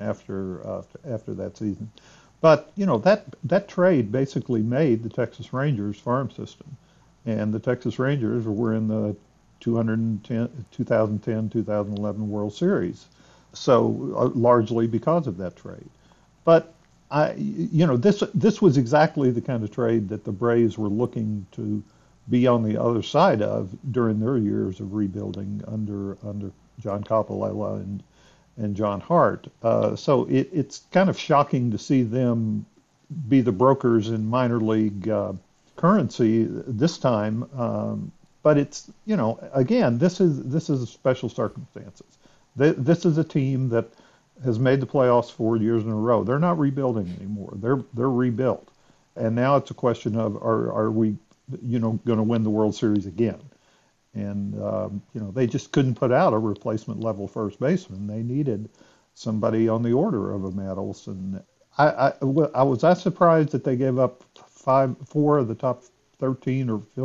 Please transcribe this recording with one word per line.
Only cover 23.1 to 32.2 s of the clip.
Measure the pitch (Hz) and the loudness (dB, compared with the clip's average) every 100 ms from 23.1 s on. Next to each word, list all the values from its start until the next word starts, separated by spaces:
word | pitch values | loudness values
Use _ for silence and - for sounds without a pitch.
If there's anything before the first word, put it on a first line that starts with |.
| 147 190 113 | 2 4 4
of | 104 107 101 117 139 | 0 -2 -6 -10 -6
during | 123 117 107 | 0 0 0
their | 110 135 | 0 0
years | 104 104 101 92 | 0 -2 -4 -6
of | 101 | -8
rebuilding | 104 101 104 101 101 101 101 107 | -4 -4 -4 -8 -8 -8 -10 -8
under, | 110 104 101 98 95 107 | -8 -6 -6 -8 -10 -10
under | 101 98 - _ - | -10 -10 -14 _ -14
John | 107 101 | -8 -6
Coppolella | 104 110 104 101 101 101 104 104 | 0 0 0 -4 -4 -4 -6 -6
and, | 98 101 - _ _ _ _ - | -8 -10 -12 _ _ _ _ -8
and | 104 98 | -6 -2
John | 107 101 | -2 -2
Hart. | - 170 120 95 - - | 0 4 4 2 -8 -6
Uh, | 117 113 107 - | 0 2 0 -2
so | - 131 - | 0 0 2
it, | 135 - | 0 0
it's | 170 131 - - | -4 -6 -8 -2
kind | 180 190 | 2 2
of | - | 0
shocking | - 147 143 135 120 | 2 2 4 0 0
to | 104 | -2
see | - 135 | 0 2
them | 117 123 | 2 0